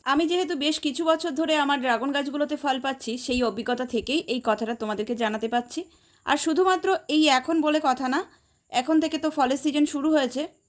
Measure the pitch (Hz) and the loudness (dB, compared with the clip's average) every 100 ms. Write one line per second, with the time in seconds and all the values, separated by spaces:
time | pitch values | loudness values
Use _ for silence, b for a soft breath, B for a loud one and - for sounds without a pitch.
0 | - 285 330 349 349 320 285 302 302 262 | 0 2 2 0 0 0 0 0 -2 0
1 | 320 320 330 277 320 311 285 285 254 226 | 2 2 0 -2 0 2 2 0 0 0
2 | 269 285 277 285 294 294 294 262 269 262 | 0 -2 -2 -2 -2 -2 -2 -2 -2 -6
3 | - 247 - 247 240 196 240 247 254 233 | -6 -6 -2 0 0 -2 -4 -4 -2 -4
4 | - 294 - 247 226 214 220 233 214 208 | -2 -2 -2 -2 -2 -2 -2 -4 -4 -4
5 | 214 226 220 214 226 240 240 - 370 b | -4 -2 -2 -2 -2 -2 -4 -8 -12 b
6 | b b - 294 330 320 370 370 381 381 | b b -2 0 2 2 4 2 2 -2
7 | - 302 302 254 262 330 302 302 302 254 | 0 2 4 4 2 0 2 2 2 0
8 | 254 277 - b b b _ - 254 320 | 0 -2 -4 b b b _ -4 2 2
9 | 320 311 311 302 254 277 311 285 294 294 | 2 0 -2 0 0 2 0 2 2 2
10 | 294 311 247 254 311 - | 2 2 2 -2 -6 -10